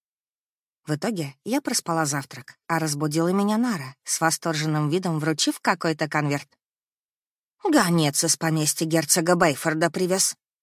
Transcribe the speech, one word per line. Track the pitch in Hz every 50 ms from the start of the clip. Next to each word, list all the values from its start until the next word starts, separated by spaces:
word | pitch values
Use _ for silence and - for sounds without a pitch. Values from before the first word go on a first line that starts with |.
| _ _ _ _ _ _ _ _ _ _ _ _ _ _ _ _ -
В | 151 151
итоге | 147 185 240 220 170 151 139 - _ -
я | 202 247 294
проспала | - - 240 - - - 165 160 160
завтрак, | 139 147 139 135 - - - - - - _ _
а | - 165 160
разбудила | 160 156 147 147 151 151 151 160 165 175
меня | 185 202 202 208 214 220
Нара, | 247 247 208 151 135 131 - _ -
с | - - -
восторженным | 160 165 160 - - 165 156 151 156 160 151 151 151 143
видом | 156 190 185 175 160 151
вручив | 156 160 156 - - 302 - -
какой-то | - 226 190 - - 165 156 - 160 151
конверт. | - 151 147 143 143 143 - _ _ _ _ _ _ _ _ _ _ _ _ _ _ _ _ _ _ _ _ _ _ _ -
«Гонец | 392 294 262 196 170 170 165 151 143 143 - 170
из | 165 -
поместья | - 165 160 160 156 151 151 - - 170
герцога | 160 165 165 151 - - 175 160 175 180
Бейфорда | 175 185 156 135 - - 165 156 156 170 165
привез». | 165 180 185 175 185 190 - - - _ _ _ _ _